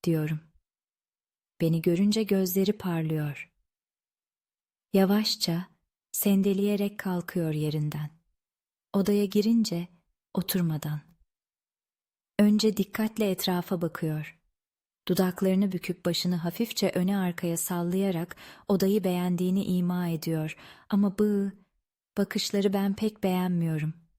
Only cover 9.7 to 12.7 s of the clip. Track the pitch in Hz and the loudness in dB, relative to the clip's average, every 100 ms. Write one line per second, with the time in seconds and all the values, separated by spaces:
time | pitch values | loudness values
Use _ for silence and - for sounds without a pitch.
9.7 | 170 175 _ _ _ _ - 175 190 175 | -2 -6 _ _ _ _ -6 -2 0 0
10.7 | 156 151 151 - _ _ _ _ _ _ | -2 -4 -8 -10 _ _ _ _ _ _
11.7 | _ _ _ _ _ _ - 208 214 220 | _ _ _ _ _ _ 2 4 6 2